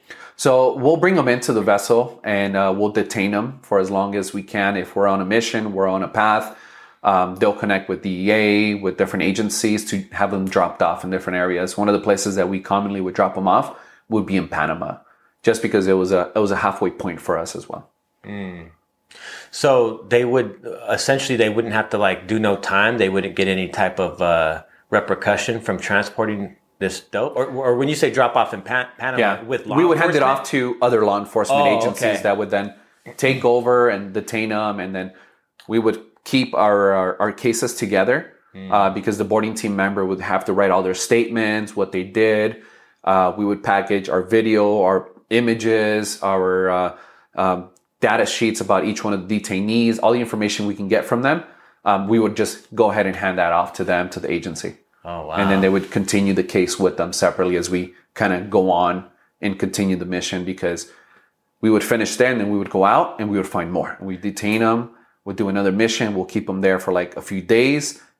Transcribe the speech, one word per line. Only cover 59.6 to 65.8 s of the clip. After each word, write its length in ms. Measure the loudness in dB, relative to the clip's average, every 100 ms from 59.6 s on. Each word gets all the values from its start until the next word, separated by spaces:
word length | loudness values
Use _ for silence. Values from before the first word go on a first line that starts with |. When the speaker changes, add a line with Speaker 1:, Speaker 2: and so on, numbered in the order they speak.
| -4 -2 0 -2
Speaker 1:
the 100 | -4
mission, 380 | -6 -6 -6
because 480 | -6 -4 -4 -4 -10 -20 _ _ _ _ _ _
we 80 | 2
would 140 | 2
finish 320 | 2 0 0 2
then 240 | 2 2
and 100 | -2
we 60 | -2
would 120 | -2
go 140 | 2
out 320 | 4 4 2 -2
and 100 | -4
we 80 | -2
would 100 | -2
find 240 | -4 -4
more. 260 | -4 -4 -8
We 160 | -10 -8
detain 440 | -8 -4 -2 2
'em, 280 | 2 0 -2 -12 _ _
we'd 140 | -8 -4
do 100 | -2
another 240 | 0 0
mission, 440 | 2